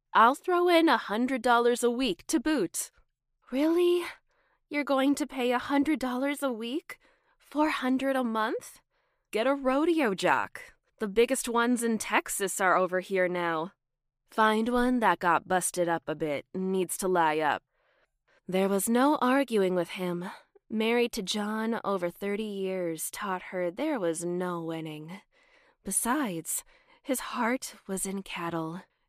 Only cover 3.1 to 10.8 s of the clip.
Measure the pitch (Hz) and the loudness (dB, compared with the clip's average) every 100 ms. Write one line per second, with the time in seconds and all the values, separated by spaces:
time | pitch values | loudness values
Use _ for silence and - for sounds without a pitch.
3.1 | _ _ _ - 254 311 339 349 349 339 | _ _ _ -8 0 2 4 4 2 -2
4.1 | - _ _ _ _ - 294 277 269 269 | -12 _ _ _ _ -8 -6 0 2 2
5.1 | 277 277 269 247 247 - 285 285 294 254 | 2 -2 -2 -2 -2 0 0 2 0 -2
6.1 | 247 277 285 277 220 233 294 - - _ | -2 -4 -2 -4 -4 -6 -8 -8 -20 _
7.1 | _ _ _ _ 285 302 - 254 262 269 | _ _ _ _ 0 0 0 0 0 0
8.1 | 262 233 220 220 453 - - _ _ _ | 0 0 -2 -2 -4 -8 -20 _ _ _
9.1 | _ _ 208 247 277 262 269 339 320 240 | _ _ -2 0 2 2 2 2 2 2
10.1 | 180 175 131 98 - - _ | 2 2 2 0 -10 -20 _